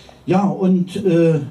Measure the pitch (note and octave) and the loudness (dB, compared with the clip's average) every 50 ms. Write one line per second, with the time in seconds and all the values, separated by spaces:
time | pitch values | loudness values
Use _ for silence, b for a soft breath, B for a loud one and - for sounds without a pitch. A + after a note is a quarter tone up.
0 | B B B B B - F3+ F#3+ G3+ F#3+ - - F#3+ F#3 F#3 F3+ - - - G3+ | B B B B B -2 0 0 0 0 -2 -2 0 0 2 0 0 -4 -6 -4
1 | - F#3+ E3 E3+ E3+ E3 D#3+ D3 C3+ A#2+ | -2 0 2 2 2 2 2 0 -2 -6